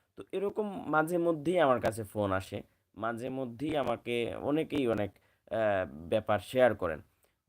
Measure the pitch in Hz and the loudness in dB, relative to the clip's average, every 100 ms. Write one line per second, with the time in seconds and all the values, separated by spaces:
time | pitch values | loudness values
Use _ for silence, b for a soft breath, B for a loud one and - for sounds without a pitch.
0 | b - - 190 196 208 208 190 - 156 | b -18 -8 -4 -2 -2 -4 -6 0 2
1 | 156 175 170 156 143 180 139 120 117 107 | 2 2 2 0 0 4 4 4 2 -2
2 | 98 107 101 95 - 101 - _ _ - | -4 0 2 0 -2 -10 -12 _ _ -6
3 | 113 113 123 131 127 117 151 151 123 113 | -6 -4 -6 -6 -6 -6 -4 -2 -2 -2
4 | 117 120 113 55 104 151 - 143 123 110 | -2 -2 -2 -2 0 0 0 0 2 2
5 | 98 - _ _ - 110 107 98 82 73 | -2 -6 _ _ -6 0 2 2 -2 -6
6 | 85 107 107 101 - 127 127 101 87 76 | -2 -2 2 0 0 4 4 4 -2 -4
7 | - _ _ _ | -10 _ _ _